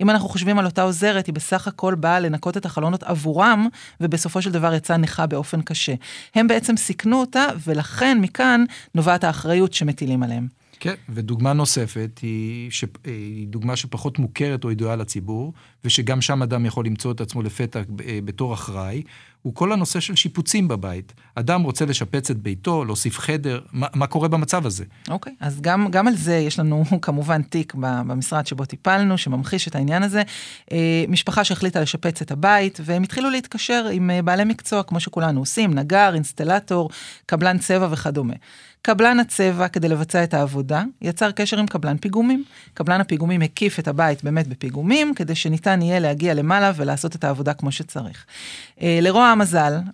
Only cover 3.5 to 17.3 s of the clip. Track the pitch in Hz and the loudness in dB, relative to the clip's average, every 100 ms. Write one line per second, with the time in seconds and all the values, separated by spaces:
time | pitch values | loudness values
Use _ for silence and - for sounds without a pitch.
3.5 | 214 226 - - - 170 165 165 190 190 | 4 2 -2 -14 -6 -2 -2 -2 -2 -2
4.5 | 170 165 160 156 165 160 - 160 143 147 | 0 2 0 0 2 0 0 -2 -2 -4
5.5 | 165 - 156 - 127 - - - 220 226 | -4 -4 -4 -4 -4 -8 -18 -4 2 4
6.5 | 226 226 226 - 180 214 262 254 254 285 | 4 2 0 0 -2 2 2 2 0 0
7.5 | - 160 151 147 - 254 240 185 - 254 | -2 -2 -2 -2 0 2 4 2 2 4
8.5 | 240 240 - - 165 160 175 170 147 160 | 4 4 -2 -4 2 4 4 2 0 2
9.5 | 175 185 - 147 139 131 127 120 120 123 | 4 2 2 -2 0 0 0 0 -4 -6
10.5 | - _ _ - 196 - 113 110 117 131 | -10 _ _ -8 -8 -8 -6 -4 0 2
11.5 | 147 143 131 113 113 113 113 117 110 110 | 2 2 0 -2 -4 -8 -8 -6 -6 -6
12.5 | 120 120 - 123 - - 110 104 107 104 | -8 -10 -8 -8 -10 -12 -10 -10 -10 -8
13.5 | 110 120 127 127 120 143 127 120 - 143 | -6 -4 -4 -4 -6 -4 -2 -2 -2 -2
14.5 | 131 123 110 113 113 107 104 95 110 147 | -2 -2 -2 -2 -2 -4 -8 -6 -6 -8
15.5 | - - _ 123 - 120 131 - 139 123 | -12 -20 _ 0 0 2 0 2 2 0
16.5 | 123 117 123 113 107 127 117 113 | 0 0 0 -2 -2 -4 -4 -6